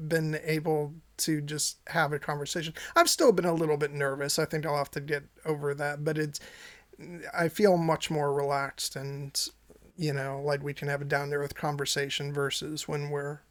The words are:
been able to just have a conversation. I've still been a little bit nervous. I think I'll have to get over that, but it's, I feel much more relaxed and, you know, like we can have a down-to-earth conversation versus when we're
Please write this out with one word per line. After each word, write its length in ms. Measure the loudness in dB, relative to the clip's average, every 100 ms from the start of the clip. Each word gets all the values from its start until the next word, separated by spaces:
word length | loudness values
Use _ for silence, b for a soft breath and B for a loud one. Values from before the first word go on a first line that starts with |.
| -2
been 320 | 0 0 -2
able 500 | -2 -2 2 0 0 -8 -18 -4
to 240 | 0 0
just 360 | -2 -2 -4 -4 -4
have 220 | 2 2
a 60 | 0
conversation. 540 | -4 -4 -4 -4 -6 -8 B 4
I've 140 | 6
still 220 | 8 6
been 140 | 6 4
a 80 |
little 240 | 2 2 2
bit 140 | 0
nervous. 480 | 0 -2 0 0 0
I 60 | 0
think 200 | 0 0
I'll 120 | -2
have 140 | -2
to 100 | -6
get 220 | -4 -4 -4 _ -4
over 300 | -2 -2 -2
that, 280 | -2 -2
but 140 | -2 0
it's, 220 | -2 -4 B B B B B -18 -14 -12 -8 0
I 120 | 0
feel 280 | 6 6 8
much 320 | 6 2 2
more 240 | 0 2
relaxed 600 | 2 2 2 0 -4 -6 -6
and, 440 | -8 -8 -6 -4 -4 -8 _ -20 -20 -4
you 180 | -2
know, 280 | -2 -4 -4
like 200 | -2 -2
we 100 | -2
can 140 | -6 -4
have 140 | -2
a 40 | 0
down-to-earth 480 | 0 0 -2 -2 -2
conversation 800 | -2 -2 -2 0 -2 -2 -2
versus 540 | 0 0 0 -4 -6 -4
when 220 | -4 -2
we're 280 | -4 -4 -8 _